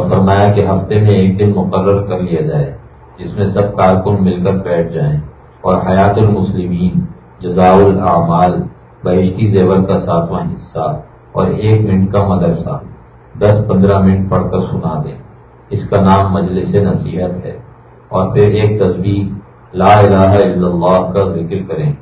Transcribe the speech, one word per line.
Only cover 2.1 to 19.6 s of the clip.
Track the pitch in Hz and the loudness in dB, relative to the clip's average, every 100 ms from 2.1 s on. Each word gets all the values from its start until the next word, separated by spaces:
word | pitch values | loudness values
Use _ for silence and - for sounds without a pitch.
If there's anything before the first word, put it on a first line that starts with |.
| 92 | -4
لیا | 92 - | -4 -2
جائے | 151 147 - - - - - - | -2 -2 -4 -8 -18 -20 -20 -16
جس | 85 107 | -12 -4
میں | 95 | -2
سب | 101 101 101 | 0 -2 0
کارکن | 92 95 98 98 | 0 0 0 0
مل | 92 87 | 0 0
کر | 95 95 | -2 -2
بیٹھ | 90 85 82 | -2 -2 -2
جائیں | 82 73 76 - - - - | -2 -2 -2 -6 -16 -20 -8
اور | 92 92 92 | -2 -2 0
حیات | 95 101 104 | 2 2 2
المسلمین، | 107 98 95 92 90 87 90 - - - - - | 2 2 -2 -4 -4 -2 0 -2 -4 -10 -20 -14
جزاء | 90 87 92 | -6 2 4
الاعمال، | 95 98 90 92 85 82 85 90 - - - - - | 6 4 4 2 0 0 2 0 0 -6 -10 -20 -10
بہشتی | 92 92 92 - 107 | -2 0 0 0 0
زیور | 98 90 95 92 | 2 4 2 2
کا | 92 | -2
ساتواں | 87 85 82 87 | -2 -2 -2 -4
حصہ | - - - 85 76 76 - - - | -6 -8 -10 -8 -6 -6 -12 -20 -12
اور | 95 92 | -4 -2
ایک | - 110 107 | -2 2 2
منٹ | 104 95 95 | 2 2 2
کا | 101 95 | 0 0
مدرسہ | 87 85 80 - 71 - - - - - - | 0 0 -2 -4 -8 -12 -20 -20 -20 -18 -2
دس | 104 107 - | 2 2 0
پندرہ | 95 98 98 | 2 2 4
منٹ | 95 98 95 | 2 2 0
پڑھ | 92 - | -2 -2
کر | 92 92 | -4 -4
سنا | 92 - 78 | -4 -6 -6
دیں۔ | - - - - - - - | -8 -10 -20 -20 -20 -20 -10
اس | 110 - | -8 -2
کا | 101 | 0
نام | 95 95 98 | 2 2 2
مجلس | 95 90 92 - 101 | -2 -2 -4 -2 0
نصیحت | 95 - - 92 90 87 - | 0 -2 -4 -6 -6 -6 -10
ہے۔ | - - - - - - | -14 -18 -20 -20 -20 -8
اور | 95 95 | -4 -2
پھر | - | 2
ایک | 101 104 107 104 | 2 2 0 0
تسبیح | 92 90 101 101 95 - - - | 0 -2 -2 -2 -4 -8 -16 -20